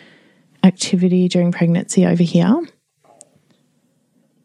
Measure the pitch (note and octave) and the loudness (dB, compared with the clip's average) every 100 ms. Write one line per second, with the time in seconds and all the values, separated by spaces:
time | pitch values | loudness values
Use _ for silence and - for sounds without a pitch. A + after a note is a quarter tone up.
0 | - _ _ _ _ _ F#3 - - F3+ | -20 _ _ _ _ _ 0 0 -4 -2
1 | F3+ F#3 F3+ F3+ F3 F3 E3+ E3 - - | 0 0 0 0 -2 0 -2 -2 -2 0
2 | F3+ F3 E3+ F3 F3 D4+ E4+ _ _ _ | 0 0 0 0 0 -2 -4 _ _ _
3 | _ _ _ _ _ _ _ _ _ _ | _ _ _ _ _ _ _ _ _ _
4 | _ _ _ _ | _ _ _ _